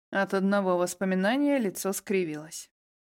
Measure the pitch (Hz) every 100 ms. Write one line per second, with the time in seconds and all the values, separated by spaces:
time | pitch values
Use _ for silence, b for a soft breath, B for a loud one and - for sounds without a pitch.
0 | _ 196 190 196 196 202 190 180 180 -
1 | 190 185 196 262 285 277 208 180 190 190
2 | - 190 165 151 160 - - _ _ _